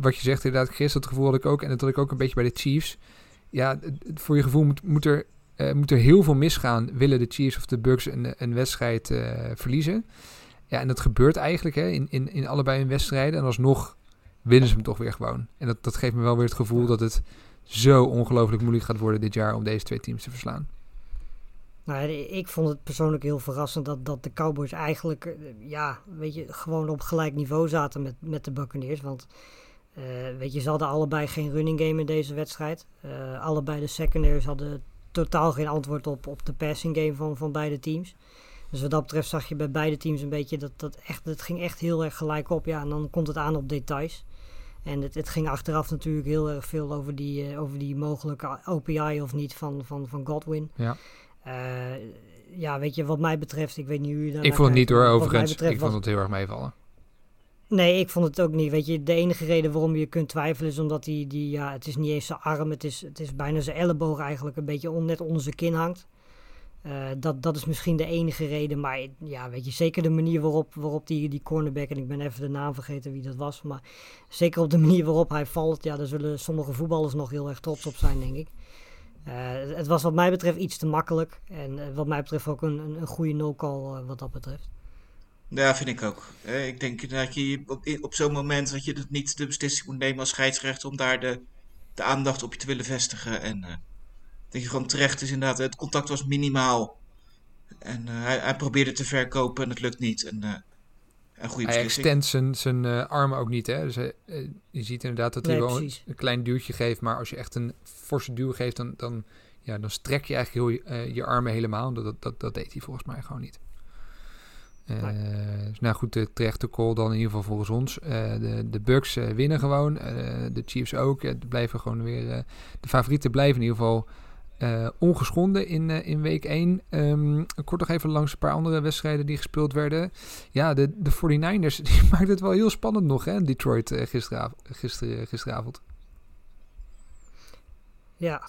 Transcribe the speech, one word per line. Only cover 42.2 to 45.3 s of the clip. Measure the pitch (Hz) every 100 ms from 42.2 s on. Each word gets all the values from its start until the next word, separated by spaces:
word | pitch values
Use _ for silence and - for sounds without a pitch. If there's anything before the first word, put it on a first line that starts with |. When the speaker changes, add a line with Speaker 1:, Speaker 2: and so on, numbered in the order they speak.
| 156 151 143
Speaker 2:
op. | 165 160
Ja, | 156
en | 147
dan | 147 151
komt | - 156
het | 156
aan | 151 156
op | 135
details. | 147 123 143 160 - - - - - - -
En | - 143
het, | 139
het | -
ging | 147